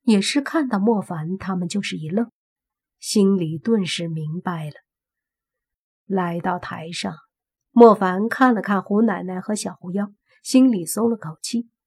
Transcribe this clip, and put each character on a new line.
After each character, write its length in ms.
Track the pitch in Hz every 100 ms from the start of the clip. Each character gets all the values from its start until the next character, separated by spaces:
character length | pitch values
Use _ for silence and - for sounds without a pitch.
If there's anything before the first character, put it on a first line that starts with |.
也 180 | - 208
是 220 | 196 285
看 260 | 277 330 262
到 120 | 202
莫 200 | 208 214
凡 380 | - 170 156 190
他 180 | 175 185
们 140 | 175
就 120 | 202
是 140 | 196 180
一 140 | 156
愣， 220 | 196 233 _ _ _ _ _ _ _
心 380 | - 214 196 196
里 220 | 160 160
顿 260 | 226 226 170
时 220 | - 170
明 320 | 160 151 170
白 240 | 185 170 151
了。 80 | - _ _ _ _ _ _ _ _ _ _ _ _ -
来 360 | 196 175 170
到 180 | 185 180
台 320 | - 180 165
上， 240 | 175 196 165 _ _ _ _ _
莫 240 | 240 233 202
凡 320 | 190 185 226
看 260 | - 262
了 80 | 220
看 200 | 196 202
胡 180 | - 202
奶 220 | 226 180
奶 160 | 185 185
和 160 | 196 208
小 200 | 190 -
狐 160 | 180
妖， 200 | 190 202 - _ _
心 280 | - 262 262
里 160 | 208 160
松 240 | 208 233
了 60 | 226
口 220 | 156 160
气。 280 | - 233 233 _